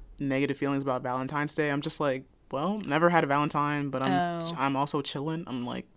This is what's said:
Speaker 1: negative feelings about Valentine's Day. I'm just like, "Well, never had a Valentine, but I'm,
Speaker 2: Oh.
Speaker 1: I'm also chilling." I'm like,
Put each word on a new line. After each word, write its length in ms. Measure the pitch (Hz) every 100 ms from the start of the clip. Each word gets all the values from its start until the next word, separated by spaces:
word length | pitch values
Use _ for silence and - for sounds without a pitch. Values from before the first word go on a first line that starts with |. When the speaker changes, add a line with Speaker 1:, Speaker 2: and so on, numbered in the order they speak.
| - -
Speaker 1:
negative 380 | 139 135 139 135
feelings 260 | 139 139
about 180 | 139 127
Valentine's 500 | 127 127 131 147 147
Day. 160 | - 151
I'm 120 | 143
just 180 | 156 -
like, 240 | 147 131 - _ -
"Well, 300 | 135 165 214 190
never 240 | 147 170
had 160 | 170 151
a 20 |
Valentine, 640 | 139 147 151 147 147 143
but 120 | 131
I'm, 400 | 131 180 175 170
Speaker 2:
Oh. 100 | 165 165
Speaker 1:
I'm 200 | 135 135
also 240 | 143 151
chilling." 420 | 139 147 147 160 170
I'm 180 | 127 120
like, 200 | 123 -